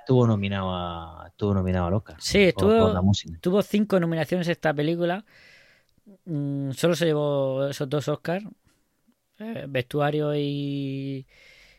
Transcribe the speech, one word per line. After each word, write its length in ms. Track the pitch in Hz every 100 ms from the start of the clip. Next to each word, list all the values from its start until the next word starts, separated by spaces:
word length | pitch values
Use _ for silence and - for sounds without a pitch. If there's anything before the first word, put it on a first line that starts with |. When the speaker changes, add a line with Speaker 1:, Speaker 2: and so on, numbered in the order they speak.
Speaker 1:
estuvo 260 | - 127 117
nominado 480 | 104 101 98 95
a, 520 | 90 87 85 82 82 85
estuvo 260 | - 104
nominado 320 | 98 92 92 87
al 60 |
Oscar 240 | 107 - 85
Speaker 2:
Sí, 200 | - 196 185
Speaker 1:
por, 220 | - 196
por 160 | 226 220
Speaker 2:
estuvo, 40 |
Speaker 1:
la 80 | 180
música. 380 | 190 208 - 85
Speaker 2:
tuvo 220 | 180 196
cinco 360 | - 208 214 190
nominaciones 480 | 170 165 156 185 170
esta 260 | 165 156
película. 500 | 147 151 170 175 185 - - - - _ _ _ _ 214 196
Mm, 480 | 185 147 143 139 139
solo 220 | 127 170 160
se 100 | 170
llevó 600 | 151 147 143 135 131 139
esos 200 | 139 139
dos 200 | 147 139
Oscar, 340 | 147 - 185 214 - _ _ _ _ _ _ _ -
eh, 280 | 214 - 143
vestuario 680 | 131 - 147 147 151 147 147
y, 880 | 143 143 143 143 135 135 139 135 - _ - - -